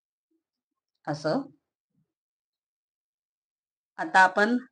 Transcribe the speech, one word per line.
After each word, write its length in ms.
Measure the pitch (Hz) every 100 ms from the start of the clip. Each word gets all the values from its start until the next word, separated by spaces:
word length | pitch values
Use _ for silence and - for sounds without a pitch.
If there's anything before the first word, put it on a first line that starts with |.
| _ _ _ _ _ _ _ _ _ _ -
असं 340 | 151 156 254 269 _ _ _ _ _ _ _ _ _ _ _ _ _ _ _ _ _ _ _ _ _ _ _ _ -
आता 200 | 320 190
आपण 380 | 185 202 214 247 -